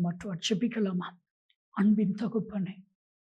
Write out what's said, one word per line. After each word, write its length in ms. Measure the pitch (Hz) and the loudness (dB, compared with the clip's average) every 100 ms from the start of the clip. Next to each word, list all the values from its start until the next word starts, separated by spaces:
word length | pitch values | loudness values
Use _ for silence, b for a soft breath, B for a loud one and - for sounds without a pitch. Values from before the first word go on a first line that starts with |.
மாற்றுவார். 360 | 175 175 214 170 - | 0 -2 -8 -6 -2
ஜெபிக்கலாமா? 680 | 196 240 220 196 180 - - _ _ _ _ _ | 0 0 0 0 -2 -6 -12 _ _ _ _ _
அன்பின் 440 | - 202 214 196 | 2 4 6 4
தகப்பனே, 640 | 208 233 226 - 202 170 - - _ _ _ _ | 0 -2 -2 -2 -4 -6 -8 -20 _ _ _ _